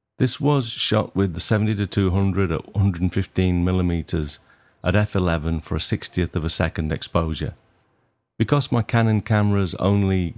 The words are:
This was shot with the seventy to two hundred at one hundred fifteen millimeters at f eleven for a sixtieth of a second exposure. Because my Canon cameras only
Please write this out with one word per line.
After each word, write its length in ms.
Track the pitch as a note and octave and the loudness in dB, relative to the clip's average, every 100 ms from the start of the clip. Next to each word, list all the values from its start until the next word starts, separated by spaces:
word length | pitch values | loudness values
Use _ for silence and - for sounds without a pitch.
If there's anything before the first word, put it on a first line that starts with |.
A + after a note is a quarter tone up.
| _ - | _ -2
This 220 | B2 - | -2 0
was 300 | C#3 C#3+ A#2 | 0 0 -2
shot 440 | - - G#2+ F#2 | -4 0 0 0
with 200 | F#2+ G2 | 0 0
the 60 | D#2+ | 0
seventy 340 | - G#2+ G#2+ | 0 0 0
to 120 | G2+ G2 | 0 -2
two 240 | G#2+ F#2 | 0 2
hundred 400 | F#2+ G2 F#2 F#2 | 2 2 2 0
at 240 | D#2+ - | -2 -4
one 100 | G2+ | 0
hundred 280 | G2 E2+ F2+ | 0 2 0
fifteen 520 | G2+ F#2 - F#2 F2 | 0 -2 0 2 2
millimeters 760 | F2+ F#2 F2 E2+ D#2+ E2+ D2 - _ _ _ _ | 2 2 0 -2 -2 -4 -4 -8 _ _ _ _
at 140 | - G2+ | 0 2
f 180 | G#2 | 2
eleven 460 | G2 F2+ E2 D#2+ E2 | 0 0 0 -2 -4
for 160 | - D#2+ | -2 -2
a 40 | |
sixtieth 540 | - G#2+ - - E2+ | -2 -4 -4 -4 -2
of 100 | F2 | -2
a 40 | D#2+ | -2
second 420 | - E2 - D#2 | 0 -2 -2 -4
exposure. 640 | D2+ - E2+ D#2+ D2+ D#2 - _ _ _ _ _ _ _ - | -4 -2 -2 -2 -4 -6 -10 _ _ _ _ _ _ _ -4
Because 340 | G#2+ C#3+ - | 0 0 0
my 100 | A#2+ | -2
Canon 380 | - A#2 A2+ G#2+ | 0 2 2 2
cameras 540 | - G#2+ G2+ G2+ F#2 - | 2 2 2 2 0 -2
only 580 | G2 G2+ F#2+ F#2+ F2 | 0 2 2 0 -2